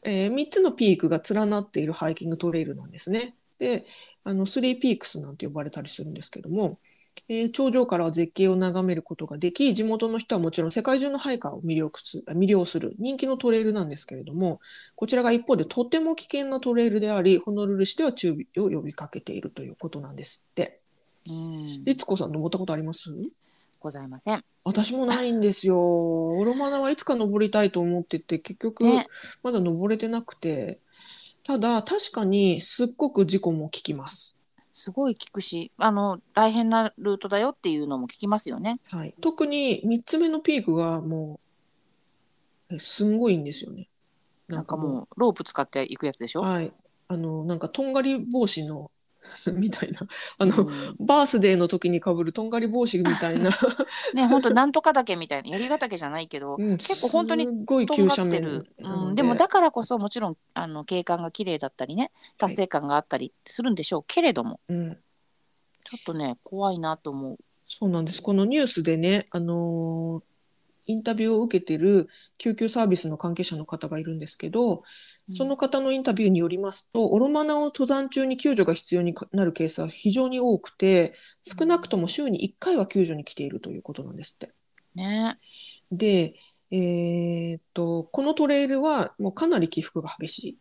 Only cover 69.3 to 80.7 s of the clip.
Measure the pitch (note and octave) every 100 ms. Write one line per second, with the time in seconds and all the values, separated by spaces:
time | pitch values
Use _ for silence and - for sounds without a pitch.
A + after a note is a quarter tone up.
69.3 | F3 E3+ E3+ E3+ E3+ E3 E3 E3 E3 -
70.3 | _ _ _ _ _ - A3 A3 A3 A3
71.3 | A3 A#3 F#3+ F3+ D#3 F3+ G3+ D#3 - -
72.3 | _ A#3+ A3 A3+ A#3 A3 F3+ D#3+ D#3 F3
73.3 | E3+ F3+ D#3+ D#3 D#3+ D3+ D#3 D#3+ D#3+ D3+
74.3 | - D#3+ G#3+ A#3+ E3+ - - - - -
75.3 | F#3 C4+ C4+ C4+ C4+ C4+ C4+ C4 G3 G#3+
76.3 | F#3 E3+ F3+ G3 - - A#3 A3 G#3 C4+
77.3 | D4+ D4+ D4+ D4 D4 B3+ C4+ C4+ C4+ C4
78.3 | B3+ D4 A#3+ F3+ D#3+ - F3+ F3 E3+ -
79.3 | G3 F#3 E3 D#3+ D#3+ D#3+ - G#3+ G#3 C4
80.3 | B3+ B3 G#3+ -